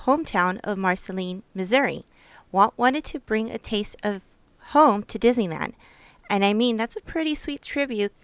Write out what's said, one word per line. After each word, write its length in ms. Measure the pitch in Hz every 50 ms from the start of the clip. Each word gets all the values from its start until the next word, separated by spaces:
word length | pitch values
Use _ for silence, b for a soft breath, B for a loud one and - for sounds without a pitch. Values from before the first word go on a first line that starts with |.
| -
hometown 560 | 254 277 320 320 - - 185 180 185 185 -
of 140 | - 208 208
Marceline, 680 | 190 190 185 180 185 - - 190 190 185 180 180 196 - _ -
Missouri. 500 | 190 190 185 240 277 262 175 143 - - B B B B B B B B B
Walt 220 | - 190 208 - -
wanted 280 | - 240 254 262 311 -
to 140 | - - 269
bring 320 | - - 220 214 220 226
a 80 | - 226
taste 380 | - - 226 208 208 - - - -
of 160 | 208 202 185 - _ _ _ _ _ _ _ - -
home 320 | - 285 311 262 202 208 202
to 140 | - - 202
Disneyland. 540 | - 240 247 240 202 170 160 - - - - b b b b b b b b b b -
And 160 | 202 196 196
I 80 | 202
mean, 240 | 208 220 240 247 226
that's 200 | 220 226 - -
a 40 | 427
pretty 340 | - - - 330 320 311 302
sweet 280 | - - 302 285 -
tribute 500 | - - - 285 277 269 233 208 202 202 - _